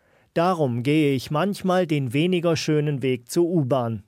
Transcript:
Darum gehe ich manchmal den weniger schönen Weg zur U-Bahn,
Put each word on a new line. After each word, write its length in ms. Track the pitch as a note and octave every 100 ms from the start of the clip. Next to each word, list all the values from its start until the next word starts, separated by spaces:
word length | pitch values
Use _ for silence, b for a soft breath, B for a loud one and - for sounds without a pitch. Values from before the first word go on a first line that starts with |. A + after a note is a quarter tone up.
| b b b
Darum 500 | - F3 F3 C#3+ A#2+
gehe 320 | A#2+ D#3 D3 C3+
ich 160 | -
manchmal 560 | D3+ F#3+ G3 F#3 F3+ F3+
den 260 | D3+ C3
weniger 420 | C#3 E3+ F3+ E3+ E3
schönen 460 | - D3+ D3 C#3+
Weg 260 | C3 B2+ -
zur 180 | - E3+
U-Bahn, 580 | F3 C3 C3+ A#2 A2